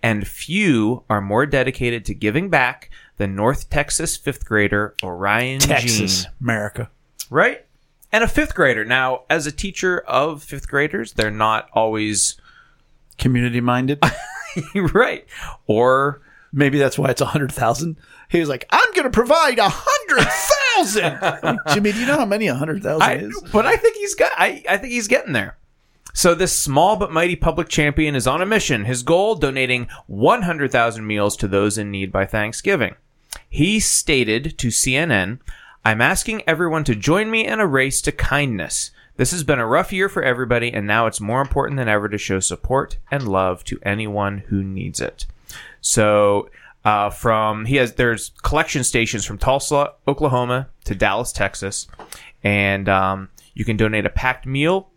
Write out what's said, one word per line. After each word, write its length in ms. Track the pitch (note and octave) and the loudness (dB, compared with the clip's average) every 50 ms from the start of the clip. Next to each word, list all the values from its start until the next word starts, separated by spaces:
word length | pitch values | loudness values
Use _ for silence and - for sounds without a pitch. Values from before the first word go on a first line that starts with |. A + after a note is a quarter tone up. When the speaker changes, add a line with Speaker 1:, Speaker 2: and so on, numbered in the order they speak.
| - | 0
Speaker 1:
and 240 | A#2+ A2+ G#2 G2+ | 0 -2 -2 -4
few 760 | - - - - - D#3+ G3+ G#3+ F#3+ C#3 A2+ G#2+ G#2+ B2 B2 _ _ | -8 -10 -14 -10 -4 -2 0 2 4 4 4 4 2 0 -2 _ _
are 100 | A2 G#2 | -2 -2
more 240 | G2 G2 G2+ A2+ C#3 | 0 0 0 0 0
dedicated 600 | D3 C#3 C#3 B2+ B2+ C3 - B2+ A#2+ A#2 A#2 G#2 | 2 2 0 0 0 -2 -4 -4 -4 -4 -4 -6
to 80 | - G#2 | -8 -10
giving 340 | - - G#2+ G#2+ C#3+ F3+ G3+ | -2 -2 0 0 0 -2 2
back 400 | E3+ C#3+ B2+ B2 C3 - - - - - - - _ - | 2 2 2 2 -2 -6 -14 -20 -20 -20 -20 -20 _ -6
than 160 | G2+ G2 F#2+ | -4 -4 -2
North 320 | F#2+ G#2 A#2 C#3+ C#3+ - - | 0 2 2 2 0 -4 -2
Texas 480 | - D3 C#3+ - - - D#3 E3 - | -2 -2 0 0 -2 -4 -4 -4 -6
fifth 300 | - - - C3+ - - | -6 -6 -6 -6 -6 -6
grader 480 | - A2+ G#2+ G#2 G2+ G#2 G#2 G#2 G#2 - - - | -2 0 2 2 2 2 0 -2 -4 -6 -8 -8
Orion 580 | F#2+ F2+ F2 F#2+ G2+ G#2 A2+ B2 B2+ C3+ C3+ | -8 -6 -4 -2 0 0 0 0 -2 0 0
Speaker 2:
Texas, 640 | C#3 C#3 D#3+ C3+ A#2 A#2+ A2+ G#2+ G2+ F#2+ F#2 - - | 0 2 2 2 2 0 0 0 0 0 0 -2 -4
Speaker 1:
Jean." 80 | - - - | -6 -10 -6
Speaker 2:
America. 500 | C3 A#2+ A#2 A2 G#2 G#2 - - A2+ - _ _ _ _ _ _ - - | -4 -2 -2 -2 -2 -4 -6 -8 -12 -12 _ _ _ _ _ _ -16 -4
Speaker 1:
Right? 380 | A#2 C#3+ F#3+ A#3+ C#4+ - - _ _ _ _ _ _ _ - _ - | 0 2 2 2 0 -4 -14 _ _ _ _ _ _ _ -12 _ 0
And 80 | G#3+ A3+ | 2 2
a 40 | - | 2
fifth 260 | - - D4+ - - | 2 2 0 0 2
grader. 300 | F#3+ E3+ C#3 A#2+ A2 G#2+ | 2 4 4 4 2 0
Now, 380 | A2 B2 C3 C3 B2+ C3 B2 - _ | 0 0 0 2 0 -2 -4 -2 _
as 160 | - E3 D3 | -2 -2 -2
a 60 | D3+ D3 | -4 -6
teacher 460 | - - G3 F3+ - - F#3 F3+ - | -6 -8 -6 -6 -2 -2 -2 -2 -2
of 420 | - - C3 B2 C#3 D#3 D#3+ C#3+ - | -4 0 0 2 2 0 -2 -8 -12
fifth 260 | - - C#3 - - | -14 -14 -12 -12 -4
graders, 440 | - C#3 C#3+ D3+ - G3+ A2+ A2 - | -2 0 -2 0 -2 -6 -8 -6 -2
they're 160 | - A2 G#2+ | -2 -2 -2
not 380 | G#2 G#2+ G#2+ A2 A2 G#2+ - - - | 0 0 2 2 2 0 -2 -2 0
always 640 | A#2 A2+ A2 A2 A2 G#2+ G#2+ G#2+ G2+ - - - - _ - - - - _ _ _ _ _ _ _ _ _ - _ | 2 2 2 0 -2 -2 -2 0 0 -2 -2 -4 -8 _ -20 -20 -20 -20 _ _ _ _ _ _ _ _ _ -12 _
Speaker 2:
community-minded. 840 | - - B2+ B2 A#2+ B2 A#2 B2 A#2+ B2 B2 B2+ B2+ C3 D3 C#3+ D#3+ | 0 2 2 2 0 0 0 0 0 2 2 2 2 0 2 2 2
Speaker 1:
<laughs> 60 | - - - - - - - - - - F#3 - - - | 2 2 -2 -10 -12 -12 -14 -14 -10 -8 -8 -10 -4 -2
Right. 520 | G3+ F#3+ D#3+ - G3 B3 - - - - _ - - - - - - _ | 0 0 4 4 4 4 4 2 -8 -12 _ -16 -14 -12 -12 -12 -14 _
Or 540 | - G#2+ A2 A#2+ B2+ C3 C3 C#3 C#3+ C#3+ C#3 - - - - - _ - | 0 2 4 6 6 6 4 2 0 -2 -4 -14 -20 -20 -20 -20 _ 2
Speaker 2:
maybe 260 | C#3 C#3+ C#3 C3 D3 | 2 4 4 4 4
that's 200 | C#3 C3 - - | 2 2 2 0
why 100 | C#3+ C3+ | 0 0
it's 140 | B2+ - C#3+ | 2 0 -2
a 40 | |
hundred 260 | - - - C#3+ B2 - | 0 0 -2 -2 -2 -2
thousand. 440 | - A#2+ A2+ A#2 A#2 D#3+ E3+ D#3+ - - _ - - - _ | -2 0 0 0 0 -2 -6 -6 -8 -14 _ -20 -20 -14 _
He 100 | - E3+ | 0 0
was 120 | E3 C#3+ | 0 0
like, 160 | C3+ A#2+ - _ | -2 -6 -4 _
"I'm 240 | - C#4+ A#4+ A#4+ G#4 | 2 4 4 4 2
gonna 140 | - D4 B3+ | 0 0 2
provide 500 | - - B3 A#3+ D4 E4 E4 C#4+ B3+ A3+ | 2 2 4 4 6 4 6 4 4 4
a 100 | G#3+ G3 | 2 2
hundred 560 | - - - - C5+ D5 A#4 G4 D4+ B3 - - | 2 0 -2 0 0 0 0 0 2 2 2 2
thousand." 1300 | - - - - C#5+ D5 C#5 B4+ A#4+ G#4 E4+ G#3 G3+ G#3+ F3 D#3 C#3 - G3 F3+ - - - E3+ D3+ A3 - | 0 -4 0 0 2 2 2 2 2 2 2 2 0 0 0 0 -2 0 -2 -2 -2 -2 -2 -2 -2 -2 0
Speaker 1:
<laughs> 80 | D#3+ D3+ | 0 0
Speaker 2:
Jimmy, 200 | G#3 G3+ G#3 G3+ | 2 2 0 0
do 80 | G#3+ | 0
you 40 | A#3+ | 0
know 120 | B3+ C#4+ D4+ | 0 0 0
how 80 | C4 | 2
many 220 | G#3 G3 G#3+ A3 F#3+ | 0 0 0 0 -2
a 60 | B2+ | -2
hundred 280 | B2+ C#3+ D#3+ D3+ - - | -2 -2 -4 -4 -4 -2
thousand 200 | - D3 D#3+ F3+ | -2 2 2 2
Speaker 1:
I, 120 | - - | 2 2
Speaker 2:
is? 280 | - - - A3+ G#4 - - | -2 -6 -8 -10 -12 -12 0
Speaker 1:
but 140 | - G3+ A3+ | 0 2 4
I 120 | C4+ A#4 A4+ | 4 2 2
think 180 | - A#4 A4 | 2 0 0
he's 180 | G#4+ G4+ G4+ - | 0 -8 -8 0
got, 160 | - - - - | 0 0 0 2
I, 260 | - - G#3 - - - - | 0 0 0 0 -4 -4 -2
I 80 | F#3 | -2
think 160 | G3 G3 C4 A#3+ | -2 -2 -4 -4
he's 160 | A#3+ A3 G3+ | -4 -2 0
getting 240 | - - - - D3+ | 0 0 0 0 -4
there. 240 | A#2 F#2+ - - _ - _ _ _ _ _ _ _ _ - - | -4 -4 -4 -8 _ -20 _ _ _ _ _ _ _ _ -12 -6
So 220 | - - F#3 E3+ | 2 4 4 4
this 200 | E3 F#3 E3+ - | 4 2 0 0
small 420 | - - - C3+ C#3 E3 F#3+ G#3+ | -2 -2 0 2 4 4 4 2
but 140 | F#3+ G3+ F#3+ | 0 -2 -2
mighty 240 | D#3+ D#3+ E3+ F3+ F3+ | 0 0 0 0 0
public 360 | - - E3+ D#3 E3 E3+ - | 0 0 0 0 0 -4 -2
champion 440 | - - D3+ D3 C#3+ - D#3 D3+ D3 | 0 2 2 2 2 2 0 0 0
is 120 | C3+ A#2 | 0 0
on 160 | B2+ C3 D#3+ F3+ | 0 0 0 0
a 40 | |
mission. 380 | G3 G#3+ - - - C#3+ A2 G2+ | 2 2 0 2 2 -2 0 0
His 180 | G#2+ B2+ B2 B2 | -2 -4 -4 0
goal, 340 | C3+ E3 F3 G3 G#3+ A3 | 2 2 4 4 2 2
donating 520 | E3 C#3+ C#3 C3 C3+ C3 B2 B2+ B2 A#2+ - - - - | 0 0 -2 0 0 0 0 0 -2 -4 -8 -12 -18 -18
one 360 | _ - G2 A2 D#3 A3 B3 G3+ | _ -6 2 4 4 4 4 2
hundred 280 | F3 E3+ D#3 C#3+ C3 | -2 -2 -2 -2 0
thousand 360 | - B2+ A#2 A#2 A2 A2 A2 | 2 2 2 2 0 -4 -6
meals 280 | G#2+ G#2+ G#2 G2+ G#2 G#2 - | -4 -2 0 0 0 0 -2
to 100 | - G2+ | -4 0
those 300 | F#2+ G2 G2+ G#2+ G2 A2 | 2 2 2 2 0 -2
in 120 | G#2 G2+ | -6 -6
need 220 | G2+ G2 F#2+ F#2+ - | -6 -6 -6 -4 -2
by 140 | F#2+ G2 | -2 -2
Thanksgiving. 720 | G2 - A2 G#2 G#2+ A#2 - - - G3+ E3 G#2 F2+ - _ _ _ _ _ _ _ - - - _ | 0 -2 -4 -4 -4 -6 -6 -2 0 0 0 0 -4 -4 _ _ _ _ _ _ _ -18 -18 -16 _
He 320 | - - C#3+ F3+ G#3+ A3 | -2 0 2 2 2 2
stated 800 | G3+ - - - - - D#3+ C3 B2 G#2+ G#2+ A#2 C#3 D#3 - - | 0 0 0 0 2 2 2 2 4 2 0 -2 -2 -4 -8 -4
to 120 | - A#2+ | -4 -2
C 260 | G#2+ - - C3+ B2+ | 0 0 0 0 0
N 140 | C3+ E3 E3+ | 0 2 2
N, 300 | C3 G2+ F#2 F#2 A2+ C3 _ - - - - - - _ _ | 2 2 2 0 -4 -10 _ -14 -16 -16 -16 -20 -20 _ _
"I'm 200 | A2+ A2 A2 A#2 | 0 2 2 2
asking 400 | C#3 F#3+ F#3 - - G#3+ G#3+ - | 2 2 0 -2 -4 -6 -4 -2
everyone 380 | - D#3+ D#3 F3+ E3+ D#3 D#3+ D3+ | -2 0 0 0 -2 0 -2 0
to 100 | C#3 A#2+ | 0 -2
join 360 | G#2 G2 - D#3 G3 G#3+ A3 | 0 2 0 2 2 0 0
me 160 | A3 A3+ A3 | -2 -2 -2
in 120 | - A3 A3 | -2 0 0
a 80 | G#3+ | 0
race 360 | F#3 C3+ C3+ C3 C3+ C3 - - | 2 2 2 2 2 0 -2 -4
to 100 | D#3 D3 | -4 -2
kindness. 800 | - - - - C#3+ D3 C3+ A#2 G2 D#2 - - - - - _ _ _ _ _ | -2 -2 0 2 0 0 0 -2 -4 -6 -6 -6 -6 -8 -8 _ _ _ _ _
This 140 | - B2+ B2+ E3+ | -2 -2 -2 0
has 120 | F3+ D3+ | -4 0
been 140 | C3 D3 C3 | 0 0 0
a 80 | A#2 | 2
rough 260 | A2 B2 D#3 F#3 - G3+ | 2 2 0 0 0 -2
year 160 | F#3 F#3+ G3 | -2 -2 0
for 140 | - G3 D3 | 0 -2 0
everybody, 500 | C3 B2 A#2+ B2+ A2+ B2 A#2+ A#2 A#2+ A2 | 0 0 0 0 0 0 0 0 -2 -4
and 140 | G2 G2 | -4 -2
now 200 | G2+ G#2 A2+ A#2 | 0 2 2 2
it's 140 | A2 A2 - | 0 -2 -4
more 220 | G#2+ G2+ A#2 C3 C#3 | -6 -2 0 -2 0
important 340 | C3+ - C#3 C#3 - C#3 | 0 0 -2 -2 -2 -2
than 100 | C3+ B2 A2+ | -2 0 0
ever 200 | G#2+ G#2 G#2 G#2 | 0 0 0 -2
to 80 | G2+ | -4
show 240 | G#2 - - G2 F#2+ | -4 -2 -2 -2 0
support 560 | F#2 - F2+ - _ - B2 C3+ - - - - - - | 0 -2 -4 -4 _ -2 0 0 0 -2 -6 -10 -8 -6
and 180 | - C#3+ C3+ G#2+ | -6 -4 -2 0
love 340 | G2 F#2+ F#2+ F#2 F2+ F2 - | 0 0 2 0 -2 -4 -6
to 140 | - - - - | -10 -10 -6 -4
anyone 560 | G2+ G2 G#2+ A2+ G#2+ G2+ G2+ G2+ G2+ G2 G2+ G2+ - | -4 -4 -2 -4 -4 -4 -2 -2 -2 -4 -6 -6 -2
who 140 | - G2 G2 | -2 -2 -2
needs 380 | F#2+ F#2+ F#2+ F#2 F#2 - - - | -2 -6 -6 -8 -8 -6 -6 -6
it." 240 | - - - - - - - _ _ - - - - - _ - | -6 -6 -8 -10 -12 -12 -14 _ _ -20 -20 -20 -20 -20 _ -4
So, 640 | - - - G#2+ G#2+ G#2 G#2 G#2 G#2 G2+ G2+ G2 - - - - - - _ _ | -2 2 2 4 4 6 6 4 4 2 0 -2 -6 -14 -20 -20 -20 -20 _ _
uh, 260 | A2 G#2+ G#2 G2+ G#2 | 2 2 2 2 0
from, 560 | - - - A#2+ A2+ A2 A2 G#2+ G#2+ A2 A2 | -2 -2 0 2 2 2 2 0 0 -2 -2
he 100 | A#2 C3+ | 0 2
has, 160 | C#3 B2+ A#2+ - | 2 2 2 2
there's 360 | - B2+ A#2+ A#2 G#2+ - - - - - | 0 2 2 2 -2 -6 -12 -14 -6 -4
collection 420 | - - D3 D#3+ - - D3 B2 | -2 0 0 0 0 -2 -4 -4
stations 420 | - - B2 A2+ G#2+ - A2+ - | 0 0 0 0 0 -2 -6 -6
from 100 | - G#2 | -6 -6
Tulsa, 560 | G2+ - - C3 C#3 - - D3 C#3+ C#3+ C#3+ - _ _ - | -2 0 0 0 0 0 0 0 0 0 0 -4 _ _ -4
Oklahoma, 600 | C#3+ - D3 D3 C3 B2 B2 B2 B2 B2+ C3+ - - _ _ | -2 0 0 0 2 0 0 0 -2 -4 -4 -8 -14 _ _
to 100 | - G#2 | -6 -2
Dallas, 360 | F#2+ G#2 G#2 G2 G#2+ B2 A#2+ - | 0 0 0 0 0 -4 -6 -4
Texas, 560 | - G2+ F#2+ - - - G2 G2+ - - - - - - - - - - - - _ _ | -2 -2 -2 -2 -6 -8 -8 -8 -8 -10 -12 -18 -20 -20 -20 -20 -20 -20 -20 -20 _ _
and, 460 | G#2 G#2 G2+ G2+ G2 G2 G2 G2 F#2 | 0 2 2 2 2 0 0 2 2
um, 400 | G2 F#2+ F#2+ F#2+ F#2+ G2 G2 - _ - _ _ _ | 2 2 2 2 0 -2 -6 -14 _ -20 _ _ _
you 120 | - A2 | -8 -4
can 100 | A2+ A2+ | -2 0
donate 300 | G#2 A2+ G#2+ G#2+ G#2+ G2 | 2 2 2 2 0 -2
a 40 | - | 0
packed 360 | - - - B2+ B2+ - - | -2 0 0 0 -2 -2 -6
meal 420 | C3 C3+ C#3 C#3+ D#3+ F#3 F#3+ F#3+ _ _ | -6 -2 0 2 2 2 0 -2 _ _